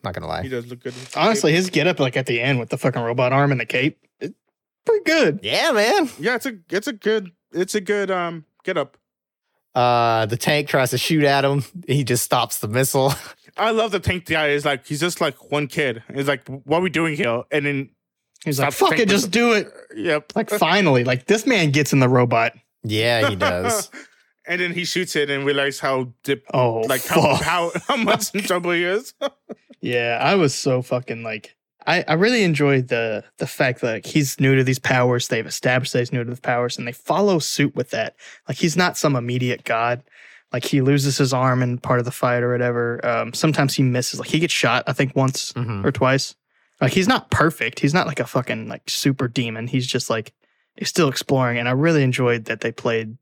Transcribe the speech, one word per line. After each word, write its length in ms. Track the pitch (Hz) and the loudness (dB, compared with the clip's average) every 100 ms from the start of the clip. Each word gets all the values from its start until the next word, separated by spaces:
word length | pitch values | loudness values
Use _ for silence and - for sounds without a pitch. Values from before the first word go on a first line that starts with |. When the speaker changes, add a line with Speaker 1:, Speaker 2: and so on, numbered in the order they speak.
Speaker 1:
Not 100 | 101 | -8
gonna 120 | 92 80 | -10 -8
lie. 140 | 80 | -6
Speaker 2:
He 60 | 131 | -6
does 180 | 127 120 | -8 -10
look 140 | 123 | -12
good 140 | 131 | -12
with 120 | 123 131 | -14 -12
his 100 | - | 0
Speaker 3:
Honestly, 360 | 180 220 160 | 2 4 2
Speaker 2:
cape. 40 | 160 | 2
Speaker 3:
his 140 | 185 | 2
get 160 | 156 156 | 0 0
up, 120 | 175 | 0
like, 180 | 135 - | 0 -2
at 100 | - | -2
the 140 | 120 | -2
end 200 | 123 131 | 0 -2
with 80 | 113 | -2
the 100 | 120 | -2
fucking 220 | 139 123 | -2 -2
robot 300 | 117 123 127 | -2 0 2
arm 180 | 135 143 | 2 2
and 100 | 131 | 0
the 60 | 117 | -2
cape, 320 | 127 139 - _ _ | 0 0 -4 _ _
it's 140 | - - _ _ _ _ | -14 -14 _ _ _ _
pretty 200 | - 427 | 0 0
good. 360 | 349 320 220 143 | 2 2 2 0
Speaker 1:
Yeah, 300 | - 156 294 | -2 0 2
man. 360 | 233 214 403 294 - | 2 4 2 0 -2
Speaker 2:
Yeah, 180 | 175 247 | -2 -2
it's 100 | 269 | -4
a, 120 | 214 _ | -10 _
it's 160 | 180 214 | -6 -4
a 60 | |
good, 400 | 220 - 220 185 _ _ | -6 -2 -2 -2 _ _
it's 220 | 160 190 | -6 -2
a 60 | 214 | -2
good, 300 | 185 208 196 | -2 -2 0
um, 340 | 185 170 165 156 _ | -2 -4 -8 -16 _
get 120 | - 180 | -6 -4
up. 200 | 135 _ _ _ _ _ _ _ _ | -4 _ _ _ _ _ _ _ _
Speaker 1:
Uh, 520 | - 123 120 117 113 110 | 0 2 4 2 2 0
the 100 | 113 | -2
tank 320 | - 151 143 | 0 0 0
tries 220 | 143 131 | 0 0
to 80 | 127 | 0
shoot 260 | - 160 | 0 2
at 200 | 143 139 | 4 4
him. 200 | 139 143 127 180 170 | 2 0 -4 -12 -2
He 160 | 135 | -2
just 200 | 120 120 | 0 -2
stops 340 | - 131 120 - | 0 0 0 -4
the 100 | 113 | -4
missile. 440 | 117 135 139 135 135 - | -2 0 2 2 0 -8
<laughs> 220 | - _ - | -20 _ -4
Speaker 2:
I 140 | 214 | 0
love 200 | 226 220 | 0 0
the 100 | 196 | -2
tank 260 | 175 180 170 | -2 -4 -2
guy. 260 | 160 151 | -2 0
He's 120 | 143 | 0
like, 220 | 143 135 - | 0 -4 -4
he's 140 | 147 | -4
just, 200 | 170 - | -4 0
like, 300 | 160 - - | -2 -4 -4
one 160 | 143 147 | -4 -2
kid. 360 | - 143 117 - | -2 -2 -4 -8
He's 140 | 135 139 | -6 -2
like, 180 | 139 - | -2 -4
"What 300 | 135 - 160 | -16 -2 0
are 40 | |
we 80 | 185 | 0
doing 260 | 160 165 147 | 0 -2 0
here?" 260 | 120 117 123 | -2 -2 -2
And 140 | 151 143 | -2 -2
then 240 | 143 139 _ _ _ _ _ | -4 -6 _ _ _ _ _
Speaker 3:
He's 140 | 165 135 | -6 -2
like, 120 | 143 | -2
Speaker 2:
stops 60 | - | 2
the 60 | |
Speaker 3:
"Fuck 60 | 381 - | 2 4
Speaker 2:
tank 60 | |
Speaker 3:
it, 60 | 220 | 2
just 200 | 196 220 | 2 2
Speaker 2:
missile. 160 | 214 240 | 2 4
Speaker 3:
do 20 | |
it." 180 | 214 - - - 110 | 2 0 -12 -18 -8
Speaker 2:
Yep. 360 | 180 151 - - | -2 -2 -2 -6
Speaker 3:
Like, 140 | 214 | -2
finally, 540 | 208 160 190 185 131 | 0 2 4 4 4
like, 220 | 123 127 - | 2 -2 2
this 200 | 208 277 | 2 4
man 240 | 226 160 | 2 4
gets 200 | 139 143 | 2 4
in 80 | 147 | 4
the 80 | 127 | 4
robot. 440 | 127 120 117 117 - _ _ | 4 4 4 0 -2 _ _
Speaker 1:
Yeah, 440 | 113 107 117 117 110 | -4 0 2 2 2
he 60 | 98 | 0
does. 540 | - 90 - 220 - | 0 0 0 -2 -4
Speaker 2:
<laughs> 60 | - - _ _ _ - | -14 -20 _ _ _ -8
And 120 | 175 | -4
then 120 | 180 | -4
he 120 | 180 | -4
shoots 320 | 175 180 180 156 | -4 -4 -2 0
it 120 | 143 | 0
and 160 | 139 | 0
realizes 360 | 139 143 139 135 | 0 0 0 -2
how 320 | 139 131 127 - | -2 -2 -4 -8
dip-, 240 | - 139 - | -4 -4 -2
Speaker 3:
Oh, 240 | 139 123 113 113 | 2 2 2 0
Speaker 2:
like, 180 | 131 | -2
how, 160 | - 165 151 | 2 2 4
Speaker 3:
fuck. 80 | 131 | 2
Speaker 2:
how, 300 | 156 175 170 170 - | 0 0 -2 -4 -2
how 80 | 269 | -2
much 360 | 214 214 214 | 2 0 0
in 100 | 196 | -6
trouble 280 | 196 180 175 | -2 -2 0
he 140 | 170 | -2
is. 280 | 175 196 262 - | 0 -2 -6 -8
<laughs> 40 | 277 _ _ 220 _ - | -8 _ _ -20 _ -10
Speaker 3:
Yeah, 400 | - 123 120 117 | -4 -2 -2 0
I 140 | 135 196 | 2 4
was 180 | 151 | 2
so 280 | - 147 127 | 0 -2 -2
fucking, 420 | 123 127 123 117 | -2 -4 -4 -10
like, 320 | 113 110 - _ _ _ - | -8 -10 -12 _ _ _ -2
I, 180 | 175 - | -2 0
I 60 | |
really 300 | 160 208 247 | 2 2 2
enjoyed 420 | 185 143 143 139 123 | 2 2 4 2 2
the, 380 | 120 113 104 - _ | -2 -2 -4 -8 _
the 80 | - | -10
fact 320 | - 135 123 | -2 -2 0
that, 120 | 123 | -4
like, 140 | 110 - | -4 0
he's 320 | 160 139 - | 0 0 0
new 160 | 135 | 4
to 80 | 135 | 4
these 160 | 131 131 | 2 0
powers. 480 | - 131 123 123 - | 0 2 2 0 0
They've 160 | 113 110 | -4 -4
established 460 | - - 127 131 | -4 0 0 0
that 40 | 127 | -2
he's 140 | 120 | -2
new 100 | 127 | -2
to 80 | 117 | -4
the 80 | 123 | -6
powers, 380 | - 123 123 - | -4 -2 -2 -4
and 80 | 120 | -8
they 40 | |
follow 480 | 117 - 170 202 175 | -10 -4 0 2 2
suit 340 | 143 - 147 | 0 0 0
with 160 | - 120 | 0 -6
that. 240 | - 110 _ - - - | -4 -6 _ -20 -20 -10
Like, 80 | 135 | -2
he's 200 | 175 156 | 0 2
not 200 | 180 - | 0 0
some 200 | 156 135 | 0 0
immediate 480 | 120 123 123 120 | 0 -2 -2 -2
god. 380 | - 113 120 123 - - - - _ | -2 0 0 -2 -6 -20 -20 -20 _
Like, 120 | 123 | -6
he 160 | - 143 | 0 2
loses 380 | 131 143 139 131 | 4 4 2 2
his 140 | 139 | 0
arm 280 | 131 131 127 | 2 2 2
in 160 | 123 123 | 0 -2
part 200 | - 123 | 0 0
of 60 | |
the 80 | 120 | 0
fight 300 | - 127 123 | -2 0 0
or 80 | 123 | 0
whatever. 520 | 123 123 120 120 117 120 | 0 0 0 -2 -2 -2
Um, 260 | 117 113 | -2 -2
sometimes 400 | 120 160 147 143 | 0 0 2 0
he 80 | - | 2
misses. 380 | 131 123 120 110 | 2 2 -2 -6
Like, 80 | - | -2
he 80 | 156 | 0
gets 160 | 165 | 0
shot, 300 | - 123 123 - | 0 0 0 -2
I 60 | |
think, 240 | 131 135 139 | -2 -2 0
once 360 | 131 131 - | 0 -2 -8
Speaker 1:
Mm-hmm. 300 | - 117 104 | -6 -6 -2
Speaker 3:
or 60 | 104 | -2
twice. 460 | 131 127 135 - - _ _ _ _ | 0 2 2 -2 -10 _ _ _ _
Like, 120 | 131 | 0
he's 160 | - 185 | 2 2
not 240 | 262 - | 0 0
perfect. 480 | - 156 156 113 - | 2 2 2 -6 -2
He's 140 | 143 | 0
not, 120 | 165 175 | 2 -2
like, 140 | 147 | -4
a 60 | 120 | -4
fucking, 420 | 135 123 113 110 | -4 -4 -6 -8
like, 200 | 117 - | -12 -8
super 380 | - 147 135 127 | -2 0 0 -2
demon. 400 | 117 117 113 117 | -2 -4 -6 -4
He's 200 | 131 127 | -4 -2
just, 200 | 127 - | -4 -2
like, 240 | 113 107 _ _ _ _ - | -4 -4 _ _ _ _ -10
he's 120 | 190 | -4
still 200 | - 151 | 0 0
exploring, 500 | 131 - 139 123 120 | 0 0 2 2 0
and 100 | 120 | 0
I 40 | |
really 320 | 127 160 160 | 2 4 4
enjoyed 400 | 135 123 123 117 110 | 2 2 2 0 -2
that 140 | 113 | -4
they 100 | 117 | -4
played 440 | 113 123 113 110 120 | -4 -2 -2 -4 -12